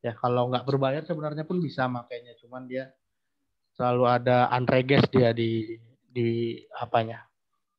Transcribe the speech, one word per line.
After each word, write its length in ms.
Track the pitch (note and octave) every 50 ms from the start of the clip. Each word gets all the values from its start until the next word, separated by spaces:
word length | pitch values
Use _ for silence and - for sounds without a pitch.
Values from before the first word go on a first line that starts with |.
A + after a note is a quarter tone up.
Ya, 160 | - A#2+ A2+
kalau 320 | - - B2 B2 B2 B2 B2
nggak 160 | B2+ B2 B2
berbayar 400 | C3+ C3+ C#3 C#3 C3 C3+ D3+ D#3
sebenarnya 400 | - F3 D#3 D3+ D3+ D3+ D3+ D#3
pun 160 | D#3 F#3 F3+
bisa 240 | E3+ C#3 - - C3
makanya, 480 | B2+ B2 B2 A#2+ _ B2 A#2+ A#2+ B2 A#2 _
cuman 240 | _ A#2+ B2 B2+ C3
dia 240 | B2+ B2+ C3 C3 C3 _ _ _ _ _ _ _ _ _ _ _ _ _ _ _ _ _
selalu 320 | _ B2 B2 B2 B2 B2+ A#2+
ada 400 | B2 B2+ A#2+ B2+ B2 B2 B2 - B2
unreges 480 | B2 B2 A#2+ C3 C3 B2+ B2+ C#3+ C#3 - - -
dia 240 | C3 B2 A#2 A#2
di, 400 | A#2 A#2 A2+ A2+ A2+ A2 A2 A2+ A2+ - _ _ _ _ _
di 480 | B2+ B2 A#2+ A#2 A#2 A#2 A#2 A#2 A#2 A#2 - _ -
apanya, 560 | - B2 G#2+ - A#2+ A2+ A2 A2+ - - _ _ _ _ _ _ _ _ _ _